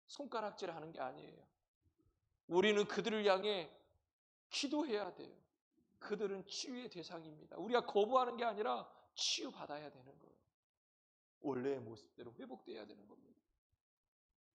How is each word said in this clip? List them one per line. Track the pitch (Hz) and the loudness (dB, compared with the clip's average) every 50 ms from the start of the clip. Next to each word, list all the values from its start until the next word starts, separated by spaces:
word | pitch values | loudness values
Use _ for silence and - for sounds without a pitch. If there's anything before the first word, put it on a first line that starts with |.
| _ | _
손가락질하는 | - - - 285 240 - 226 214 202 202 - 208 175 165 160 151 160 160 | -18 -12 -10 -8 -4 -2 -2 -2 -2 -4 -4 -6 -6 -4 -6 -8 -10 -6
게 | 151 | -6
아니에요. | 135 127 143 151 151 135 131 131 139 - _ _ _ _ _ _ _ _ _ _ _ _ _ _ _ _ _ _ _ | -6 -6 -6 -8 -14 -16 -18 -20 -20 -20 _ _ _ _ _ _ _ _ _ _ _ _ _ _ _ _ _ _ _
우리는 | - 165 180 190 214 208 202 208 | 2 6 6 8 8 8 6 4
그들을 | - - 202 175 233 214 214 208 | 2 2 0 0 2 2 4 6
향해 | 202 185 190 190 208 208 185 160 143 - - - _ _ _ _ _ _ _ _ _ _ _ _ - | 6 6 6 4 2 0 0 -2 -6 -12 -20 -20 _ _ _ _ _ _ _ _ _ _ _ _ -6
기도해야 | - - - 262 302 294 330 285 214 208 202 180 - | -4 -2 -2 0 2 0 0 2 0 -2 -2 -4 -6
돼요. | - - - - - - _ _ _ _ _ _ _ _ _ _ - | -10 -14 -16 -16 -20 -20 _ _ _ _ _ _ _ _ _ _ -14
그들은 | - - 208 185 214 190 196 190 185 | -6 -4 -2 0 0 0 -2 -2 -6
치유의 | - - - - - 254 247 247 - | -8 -6 -6 -6 -6 -6 -6 -8 -8
대상입니다. | - 180 156 - 180 165 160 160 151 151 - - - - | -8 -8 -10 -8 -10 -10 -10 -12 -16 -16 -16 -12 -8 -6
우리가 | 170 220 247 240 233 | -2 4 4 4 4
거부하는 | - - 202 208 214 262 254 254 240 240 233 | 4 6 6 6 8 8 6 6 4 2 0
게 | 233 | 0
아니라 | 233 208 208 214 254 247 226 190 - - - - _ - | 0 2 2 0 0 0 -2 -4 -8 -16 -20 -20 _ -6
치유받아야 | - - - - - 311 262 - - 151 - 147 147 151 143 | -2 0 0 0 0 -2 -6 -8 -10 -10 -8 -8 -8 -8 -10
되는 | 131 131 127 135 143 156 | -14 -16 -20 -20 -20 -20
거예요. | - - - - _ _ _ _ _ _ _ _ _ _ _ _ _ _ _ _ _ _ _ _ | -20 -20 -20 -20 _ _ _ _ _ _ _ _ _ _ _ _ _ _ _ _ _ _ _ _
원래의 | - 147 131 123 123 139 135 131 | -2 -2 0 2 2 0 0 0
모습대로 | 120 113 113 104 - - _ - 120 120 117 | -4 -8 -12 -14 -16 -20 _ -16 -14 -14 -12
회복돼야 | - 269 233 254 - - - - 131 104 | -12 -12 -12 -12 -14 -12 -12 -12 -12 -12
되는 | 104 110 - 101 | -14 -16 -20 -20
겁니다. | - - - - - - _ _ _ _ _ _ _ _ _ _ _ _ _ _ _ _ _ _ _ _ _ _ _ _ | -20 -20 -20 -20 -20 -20 _ _ _ _ _ _ _ _ _ _ _ _ _ _ _ _ _ _ _ _ _ _ _ _